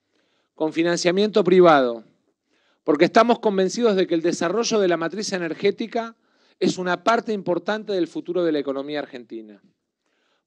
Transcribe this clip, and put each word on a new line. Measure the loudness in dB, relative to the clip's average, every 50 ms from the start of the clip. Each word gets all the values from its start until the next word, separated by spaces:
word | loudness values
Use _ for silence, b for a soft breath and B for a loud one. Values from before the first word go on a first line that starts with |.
| _ _ _ _ _ _ _ _ _ _ _
con | -6 -6 -4
financiamiento | -2 -2 0 0 0 0 0 0 2 2 0 2 2 2 2
privado, | 4 6 8 8 8 8 6 4 0 -2 -8 -14 _ _ _ _ _ _ _ _ _ _ _ _ _ _ _ 0
porque | 0 4 4 4
estamos | 4 6 4 4 4 2 0
convencidos | 0 -2 0 0 0 -2 -2 0 0 0 2
de | 2 0
que | 0 -2
el | -2
desarrollo | 0 -2 -2 -2 -4 -2 -2 -2 -2 -2 0 0
de | 2 0
la | 0
matriz | -2 -4 -6 -8 -8 -8 -6 -6
energética | -6 -6 -6 -6 -2 -2 -2 -2 -2 -8 -6 -6 -8 -8 -8 -14 _ _ _ _ _ _ _ _ -4
es | -4 -4 -2 -4
una | -4 -4 -4 -2 0
parte | 0 0 0 0 -4 -6
importante | -6 -4 -4 -4 -4 -4 -6 -6 -6 -6 -6
del | -4 -4 -4 -4
futuro | -6 -12 -8 -6 -4 -2
de | -2 0
la | -2 -2
economía | -4 -4 -6 -6 -8 -8 -8 -8
argentina. | -8 -10 -14 -16 -16 -14 -16 -16 -16 -18 -20 -20 _ _ _ _ _ _ _ _ _ _ _ _ _ _ _ _ _